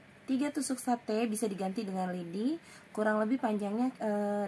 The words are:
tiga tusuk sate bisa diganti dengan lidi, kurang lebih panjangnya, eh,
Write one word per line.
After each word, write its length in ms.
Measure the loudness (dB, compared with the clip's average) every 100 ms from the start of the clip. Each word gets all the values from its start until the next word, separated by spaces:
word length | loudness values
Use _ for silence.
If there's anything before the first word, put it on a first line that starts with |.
| -20 -12 -2
tiga 240 | 0 0
tusuk 240 | 0 -2 -2
sate 480 | 0 0 2 0 2
bisa 240 | 0 -2
diganti 320 | -2 -4 -2
dengan 320 | -2 -2 -2
lidi, 480 | -2 -4 -2 -2 -2 -6 -20 -10
kurang 240 | 0 2 4
lebih 240 | 2 2
panjangnya, 480 | 2 0 0 0 0 0
eh, 480 | 0 0 0 0